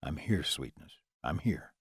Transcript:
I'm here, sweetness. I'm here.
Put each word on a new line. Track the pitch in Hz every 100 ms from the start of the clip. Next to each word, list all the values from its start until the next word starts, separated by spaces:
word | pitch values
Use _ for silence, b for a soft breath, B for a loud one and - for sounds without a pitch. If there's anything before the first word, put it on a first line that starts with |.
I'm | - 76
here, | - 104
sweetness. | 76 - 64 - - - _ _
I'm | - 90
here. | 120 85 - _